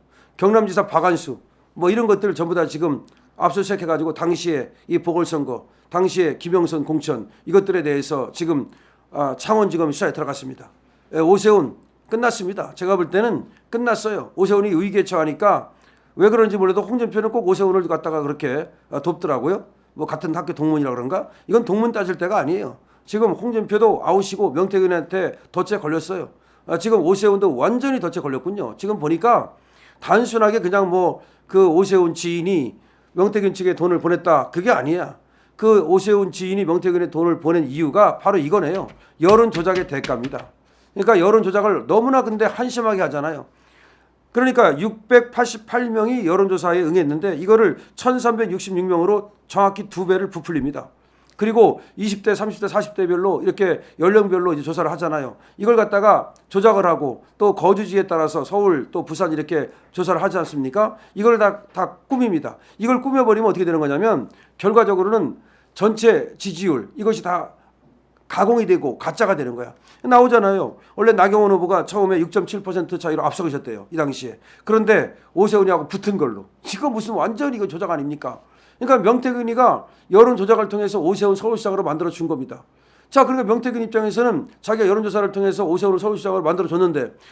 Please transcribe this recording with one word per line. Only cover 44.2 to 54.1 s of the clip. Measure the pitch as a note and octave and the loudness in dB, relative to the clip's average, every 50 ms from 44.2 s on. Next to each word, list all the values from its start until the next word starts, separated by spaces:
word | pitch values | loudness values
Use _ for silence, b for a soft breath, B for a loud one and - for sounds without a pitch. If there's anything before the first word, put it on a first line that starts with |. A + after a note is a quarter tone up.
| _ _ - | _ _ -2
그러니까 | A#3 B3+ C4 B3 B3 A3+ F3 C#3+ C#3+ | 0 0 2 4 4 4 4 4 2
육백팔십팔 | F#3 A3 G#3+ - - - B3 A#3+ A#3 A#3 - - B3 A#3 - A3 - - - B3 B3 A#3+ | -2 -4 -6 -6 0 6 6 6 6 4 -2 -2 -2 -2 -2 -12 -10 -4 -4 -2 -2 -2
명이 | A3 A3 G#3+ A#3 B3+ B3 G#3 D#3+ | -2 0 0 0 0 -2 0 0
여론조사에 | E3+ F#3+ G3 F#3+ F#3 F3 D#3 F3+ E3+ F3+ F3+ | 2 2 2 2 0 -2 0 0 0 0 0
응했는데 | D#3 E3 F#3 E3+ C#3+ D3 D#3+ F3 G3+ F3 C#3 | 2 2 2 2 0 -2 -2 -2 -4 -4 -2
이거를 | F3 F#3 A3 A3 A3 F3 C3+ B B B B | 0 4 4 6 4 4 2 B B B B
천삼백육십육 | - - B3 B3+ B3 G#3+ A#3 A3+ A3 A3+ F#3+ F3 F#3 - G3 F#3 F3 F3+ | -6 -2 -2 -2 0 0 -2 0 0 -2 -4 -4 -6 -6 -6 -4 -4 -2
명으로 | F#3 F3+ E3+ E3+ F#3 G#3 G3+ G3 - _ _ _ - | 0 0 0 2 2 0 0 -2 -6 _ _ _ -6
정확히 | - F#3 G3+ G3 G3 G3+ G3+ G#3 | 0 2 2 2 0 -2 -12 -12
두 | - F3 F#3+ | -8 -6 -2
배를 | E3+ F#3 F#3+ G3 F#3+ | 0 0 0 -2 -6
부풀립니다. | F#3+ E3+ - - E3+ D3 B2+ C#3+ C#3+ C3+ - - _ _ b b b b b b b b | -10 -10 -10 -6 -4 -4 -4 -4 -8 -8 -14 -16 _ _ b b b b b b b b
그리고 | G#3 A3 A3+ A#3 A3 E3 - B B B B | -2 0 4 6 6 6 4 B B B B
이십 | - G3 G#3+ G3+ G3 - | -6 -4 -4 -4 -4 -2
대, | A3 G3+ | -2 -2
삼십 | - G#3 G#3+ G3 - | 0 -2 -6 -6 -6
대, | G#3 F#3+ | -6 -4
사십 | D3 G#3 G3+ - - | -2 -2 -4 -4 -4
대별로 | - F#3+ E3+ F3 F3 F#3 G3 F3 C#3 E3 | -2 0 0 0 0 0 0 0 0 -2
이렇게 | F#3+ - - G3 F3+ D3+ - B B B B | -2 0 0 0 0 0 -4 B B B B
연령별로 | D#3 F3+ | 2 4